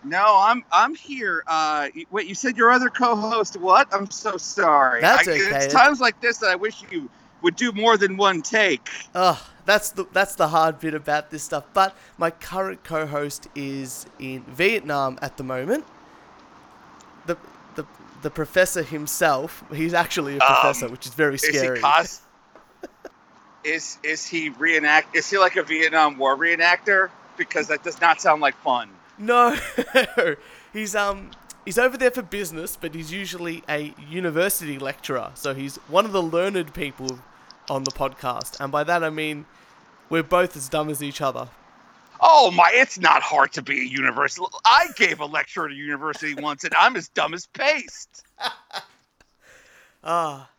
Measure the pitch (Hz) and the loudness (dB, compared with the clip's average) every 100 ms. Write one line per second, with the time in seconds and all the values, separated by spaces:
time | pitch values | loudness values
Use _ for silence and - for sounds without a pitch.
0 | 139 175 208 190 208 247 - 175 240 311 | -4 2 4 6 4 2 2 2 2 -2
1 | - 269 208 165 160 160 156 151 139 160 | -12 -8 -4 -4 -2 -2 0 -2 -4 -8
2 | 165 196 180 190 262 220 233 254 254 - | -8 -6 -6 -6 -6 4 6 6 2 0
3 | 247 214 220 226 202 190 185 196 277 196 | 0 2 0 -2 -2 -2 6 6 6 -2
4 | 202 - 214 185 - 202 170 147 131 120 | -6 -8 -8 -8 -8 0 4 6 6 4
5 | 160 254 180 165 196 - 139 262 269 269 | 6 6 4 0 0 0 2 6 6 6
6 | 247 - 240 226 202 185 214 - 202 175 | 0 0 -2 0 -2 0 -4 -8 -12 -10
7 | 131 _ _ _ 175 175 247 202 226 220 | -10 _ _ _ -2 0 -4 2 4 4
8 | 196 190 202 175 - 220 196 131 - - | 2 2 2 2 -2 2 2 0 -6 -16
9 | - 180 185 151 - - - 208 - - | -10 2 2 2 -8 -8 0 0 0 -8
10 | 185 185 190 - 156 160 160 151 160 151 | -2 0 0 0 0 2 2 0 -6 -6
11 | 147 151 151 151 - 151 - 196 190 - | -2 -4 -4 -14 -8 -8 -2 0 0 -2
12 | - - 170 170 - 185 190 185 - 160 | -20 -4 -4 -4 -10 -6 -6 -8 -8 -6
13 | 151 147 147 - - 147 139 139 131 - | -4 -4 -6 -10 -14 -12 -8 -8 -10 -14
14 | - - 131 131 123 127 175 160 151 143 | -16 -14 -12 -12 -14 0 0 0 -2 -2
15 | 135 131 139 - 131 131 143 285 - - | -2 -4 -12 -10 -8 -6 -2 -4 -4 -20
16 | - - - - - - - - - - | -20 -20 -20 -20 -20 -20 -20 -20 -20 -20
17 | - - - 170 - - - - 143 - | -20 -16 -10 -10 -10 -20 -16 -14 -14 -20
18 | - - 147 - 156 185 185 180 143 151 | -20 -12 -10 -8 -2 0 0 0 -6 -8
19 | 147 - 165 135 160 - - 151 160 170 | -8 -2 0 0 -4 -14 -14 -6 -2 0
20 | - - 143 139 131 131 127 123 123 120 | 0 -2 -4 2 4 6 4 0 -8 -10
21 | 131 135 151 135 151 147 131 123 143 151 | -12 -2 0 0 0 0 -2 0 4 2
22 | - - _ _ _ - _ _ - _ | 2 -10 _ _ _ -20 _ _ -20 _
23 | - _ _ _ _ _ 151 160 - - | -20 _ _ _ _ _ -6 -6 -8 -10
24 | 151 156 - 170 156 123 160 160 151 151 | -8 -8 -6 -6 -6 -4 0 2 4 4
25 | 151 165 - 196 180 185 147 160 160 160 | 4 -4 -2 2 2 2 -2 0 2 4
26 | 151 135 135 135 170 165 170 175 214 190 | 2 2 0 0 0 2 2 2 2 2
27 | 185 - - - 165 165 151 151 175 - | 0 -6 -20 -10 -6 -4 -4 -6 -6 0
28 | 170 160 180 151 143 - 151 123 110 92 | 2 4 2 2 0 -2 -2 -2 -4 -18
29 | _ - 208 240 240 294 - - 247 262 | _ -10 2 4 4 2 -6 -6 0 0
30 | - - 170 147 - - - 214 214 208 | 2 -2 -2 -4 -12 -20 -14 -10 -6 -2
31 | 202 196 190 - - - - 190 254 247 | -2 -4 -14 -20 -20 -16 -4 2 2 2
32 | 254 247 190 202 180 160 175 - 165 160 | 0 0 -8 -8 -8 -10 -12 -10 -10 -10
33 | 156 185 185 180 170 165 - 151 151 156 | -10 -10 -10 -10 -10 -10 -6 -6 -6 -14
34 | 147 170 180 156 190 - 151 139 135 - | -10 -6 -2 0 0 0 -6 -8 -8 -10
35 | - 131 - - 143 131 139 - - 170 | -6 -6 -6 -8 -8 -6 -10 -12 0 0
36 | 220 196 165 170 190 190 156 - 147 127 | 2 -2 0 -2 0 -4 -6 -8 -10 -8
37 | 131 127 - - - - - 139 139 - | -12 -12 -18 -20 -20 -20 -8 -4 -4 -4
38 | 135 - 131 120 - - 139 147 151 175 | -6 -4 -8 -6 -10 -10 -4 -4 -2 -2
39 | 160 156 156 147 151 _ _ _ _ _ | -2 -4 -6 -8 -14 _ _ _ _ _
40 | _ 165 156 175 180 156 135 156 151 139 | _ -4 0 0 0 -4 -6 -6 -4 -6
41 | 143 - 139 127 123 _ _ _ _ _ | -8 -4 -6 -6 -14 _ _ _ _ _
42 | _ - - 302 226 175 175 240 262 190 | _ 2 6 8 6 6 6 6 2 2
43 | 170 151 - 147 135 - 131 139 127 135 | 4 4 2 2 2 -2 -6 -6 -4 -2
44 | 131 120 143 - 180 - 220 269 349 226 | -2 0 -4 -4 -10 0 4 4 2 0
45 | 190 143 147 151 143 - 156 139 147 143 | -2 -2 -6 -6 -6 -8 -8 -8 -8 -6
46 | 151 143 156 143 147 143 165 156 214 247 | -6 -8 -10 -8 -8 -8 -2 2 2 2
47 | - - 156 170 - - 277 302 175 - | -6 -4 -4 -6 -14 -4 -2 -2 -6 -20
48 | - - _ _ 240 - _ - - _ | -20 -20 _ _ -10 -10 _ -18 -18 _
49 | _ _ _ _ _ _ _ _ _ _ | _ _ _ _ _ _ _ _ _ _
50 | 160 170 160 139 135 | -4 -4 -4 -8 -18